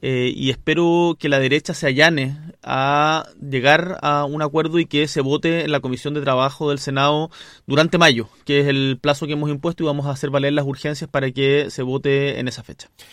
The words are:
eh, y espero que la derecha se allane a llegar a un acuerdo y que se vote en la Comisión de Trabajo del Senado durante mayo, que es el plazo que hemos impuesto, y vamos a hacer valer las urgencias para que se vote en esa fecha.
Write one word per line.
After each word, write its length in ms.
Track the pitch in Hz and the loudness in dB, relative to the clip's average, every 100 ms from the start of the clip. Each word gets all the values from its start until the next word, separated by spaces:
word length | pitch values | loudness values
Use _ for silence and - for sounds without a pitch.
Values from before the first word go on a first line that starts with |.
eh, 300 | 131 127 127 | -4 -2 -2
y 180 | - 131 | -2 -2
espero 640 | 127 - 156 170 170 170 160 | -2 0 2 4 4 2 0
que 80 | 156 | 0
la 120 | 139 | 2
derecha 340 | 131 147 - | 2 0 0
se 120 | 165 147 | -4 0
allane 520 | 135 160 156 131 147 156 - | 4 4 4 -2 -6 -14 -14
a 640 | - 131 135 147 151 160 - - | -6 -2 2 2 2 0 -4 -14
llegar 560 | 143 135 127 156 175 185 | -6 0 4 4 2 -4
a 220 | 147 147 | 0 0
un 180 | 143 151 | 0 -2
acuerdo 380 | 151 156 160 170 | -2 0 0 0
y 60 | 165 | 0
que 220 | 147 147 | 0 0
se 100 | 160 | 0
vote 460 | 135 143 165 165 151 | 0 0 0 -2 0
en 60 | |
la 100 | 147 | -2
Comisión 320 | 127 123 147 | -2 -6 -6
de 80 | 147 | -4
Trabajo 480 | 139 127 135 135 151 | 0 2 0 -2 -4
del 100 | 143 | -2
Senado 500 | - 135 139 151 160 - - - - | -2 0 2 2 -2 -10 -20 -18 -2
durante 300 | 139 165 175 | 2 4 4
mayo, 320 | 165 117 110 _ - | 4 4 -2 _ 0
que 160 | 143 | 2
es 60 | 143 | 2
el 320 | 135 135 127 | 2 0 -2
plazo 260 | 147 143 151 | 0 -2 -2
que 60 | |
hemos 160 | 147 147 | -4 -4
impuesto, 340 | 143 170 170 | -4 -4 -4
y 40 | 160 | -2
vamos 180 | 143 143 | -2 -4
a 60 | |
hacer 180 | 135 139 | -4 -2
valer 240 | 139 139 | 0 0
las 120 | 147 139 | 0 -2
urgencias 440 | 143 151 147 156 | -4 -6 -6 -4
para 220 | 143 135 | -4 -2
que 380 | 127 135 143 143 | 0 2 2 0
se 140 | - | -4
vote 560 | 127 131 143 139 139 127 | -4 -2 0 0 0 -4
en 80 | 127 | -6
esa 160 | 117 | -8
fecha. 260 | 110 - - _ - | -16 -20 -20 _ -20